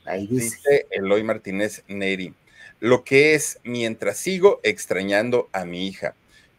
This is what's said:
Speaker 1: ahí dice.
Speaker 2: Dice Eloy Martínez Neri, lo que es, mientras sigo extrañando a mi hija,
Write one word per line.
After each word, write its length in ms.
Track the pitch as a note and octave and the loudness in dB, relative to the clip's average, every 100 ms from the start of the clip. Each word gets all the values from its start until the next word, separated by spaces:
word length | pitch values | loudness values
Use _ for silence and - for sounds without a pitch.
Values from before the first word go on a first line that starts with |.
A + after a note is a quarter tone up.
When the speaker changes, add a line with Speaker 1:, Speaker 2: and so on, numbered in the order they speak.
Speaker 1:
ahí 240 | - F#2+ G2+ | -10 -8 -4
dice. 280 | B2+ A#2 - | -4 -4 -2
Speaker 2:
Dice 280 | C#3 C#3+ - | 2 2 2
Eloy 340 | F#2+ G2 G#2 | -4 0 2
Martínez 580 | A2 A2 G2+ G2 G#2 - - | 0 -4 -6 -4 -4 -6 -12
Neri, 440 | G2 G2 F#2+ F2 - _ _ - _ | -6 -4 -4 -6 -14 _ _ -20 _
lo 240 | A2+ B2 | 2 2
que 320 | - C3+ D3+ | 4 4 6
es, 240 | D3+ D3+ - | 4 0 -8
mientras 540 | A#2 B2 A#2 A2+ G2+ - | -8 -4 -4 -2 -4 -4
sigo 420 | F3+ F#3 G3 - | -4 4 4 4
extrañando 840 | G#2+ G2+ - F#2 G2 G2+ A#2+ B2 - | 0 -2 -4 -4 0 0 2 -2 -2
a 140 | F#2+ | -6
mi 240 | F2 F2 G2 | -6 -6 -8
hija, 260 | F#2+ - - _ _ _ | -8 -10 -10 _ _ _